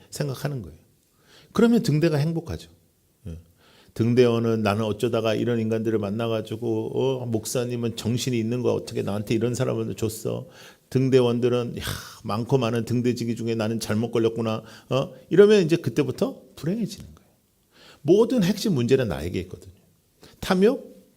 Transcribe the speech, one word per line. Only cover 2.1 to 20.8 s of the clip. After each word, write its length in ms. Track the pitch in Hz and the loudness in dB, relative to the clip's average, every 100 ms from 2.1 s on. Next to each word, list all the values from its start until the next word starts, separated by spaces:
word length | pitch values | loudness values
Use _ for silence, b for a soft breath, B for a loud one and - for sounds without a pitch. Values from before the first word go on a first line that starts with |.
| 151 | 2
행복하죠. 540 | 151 170 - 82 - _ _ _ _ _ 92 | 0 -2 -6 -8 -10 _ _ _ _ _ -16
예. 100 | 82 - _ b b b | -16 -18 _ b b b
등대원은 680 | - 117 120 123 117 117 113 | -2 2 6 6 4 0 2
"나는 200 | 104 101 | 2 0
어쩌다가 520 | 110 104 123 113 110 110 | 0 -2 0 0 0 0
이런 240 | 117 117 | 0 0
인간들을 400 | 110 113 110 110 | 0 -2 0 -2
만나가지고, 1200 | 101 104 117 113 104 113 117 110 113 123 127 131 | -2 -4 -2 -4 -6 -6 -4 -4 -4 -2 -2 -2
어, 40 | 120 | -4
목사님은 680 | 110 - 131 120 123 117 117 | -4 -4 -4 -4 -4 -6 -4
정신이 420 | 110 120 135 120 | -4 -2 -2 -2
있는 260 | 110 123 | -2 -2
거 100 | 117 | 0
어떻게 300 | 107 - 117 | -2 -4 -6
나한테 320 | 101 101 107 113 | -4 -4 -2 0
이런 180 | 117 | 0
사람을 400 | 117 127 117 113 | -2 -2 -2 -4
줬어?" 540 | 101 110 - 120 117 120 B B B - | -4 -6 -4 -6 -6 -8 B B B -4
등대원들은 880 | 131 131 127 123 117 120 123 120 - | -2 4 4 4 2 0 0 -2 -8
"야, 60 | - 98 B B | -8 -8 B B
많고 340 | 113 104 117 135 | -6 -6 0 2
많은 260 | 113 117 | 2 -2
등대직이 520 | 107 117 120 120 117 113 | -2 0 0 0 -2 -4
중에 180 | 117 | -4
나는 260 | 113 107 113 | -2 -2 -2
잘못 320 | - 107 117 | -2 -2 0
걸렸구나." 520 | 117 113 113 113 110 - B B | 2 0 0 -2 -4 -8 B B
어? 240 | 127 - B B | -2 -2 B B
이러면 340 | 170 202 214 | 6 8 8
이제 120 | 165 165 | 4 0
그때부터 640 | - 135 131 123 262 269 - - | 0 -2 -2 0 -4 -4 -16 -10
불행해지는 500 | 147 214 208 - - | -6 -4 -4 -8 -16
거예요. 160 | - _ _ _ _ _ b b b | -20 _ _ _ _ _ b b b
모든 420 | 143 196 226 254 | 2 4 4 2
핵심 300 | 175 214 226 | 2 0 0
문제는 340 | 147 120 131 120 | 0 4 4 2
나에게 320 | 69 80 95 | -2 -4 -6
있거든요. 320 | 85 - - - _ _ _ _ B B | -6 -10 -20 -20 _ _ _ _ B B
탐욕? 640 | - 185 202 262 | -2 2 4 2